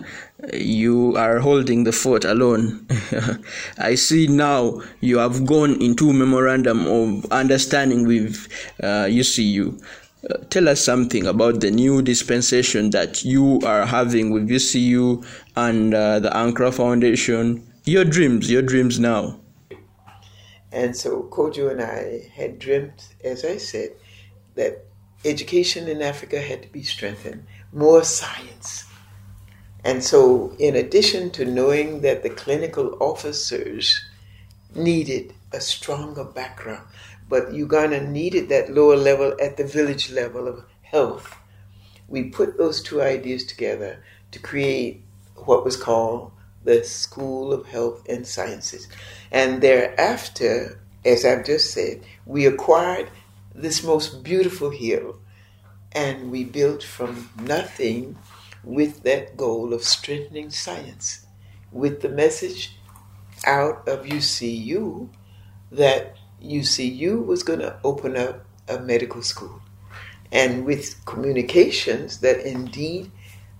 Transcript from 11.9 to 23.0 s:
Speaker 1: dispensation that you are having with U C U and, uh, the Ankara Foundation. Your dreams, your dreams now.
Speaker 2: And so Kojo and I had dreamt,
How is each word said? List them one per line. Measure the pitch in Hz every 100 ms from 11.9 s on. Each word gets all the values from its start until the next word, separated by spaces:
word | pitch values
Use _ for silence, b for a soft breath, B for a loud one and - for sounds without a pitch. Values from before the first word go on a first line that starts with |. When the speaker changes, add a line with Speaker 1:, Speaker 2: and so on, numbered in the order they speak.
| 135
Speaker 1:
dispensation | 131 120 - 123 120 123 123 107 107
that | 104 85 - 127
you | 135 139 131 117
are | 107 107
having | 120 123 117 110
with | 110 107
U | 127
C | - 127
U | 123 123 123 120 B B B -
and, | 120 113 110
uh, | 107 107 107
the | 104
Ankara | 107 117 117 127
Foundation. | 123 120 120 120 113 - 117 117 117 - -
Your | - 185 175
dreams, | 160 147 117 107
your | 123
dreams | 131 127 127 113
now. | 117 110 107 - - _ - - - _ - b b b b b -
Speaker 2:
And | 123 123 123
so | - -
Kojo | - - 151 147 139
and | 135
I | 113 107 104 117 -
had | - 127 -
dreamt, | 131 139 143 -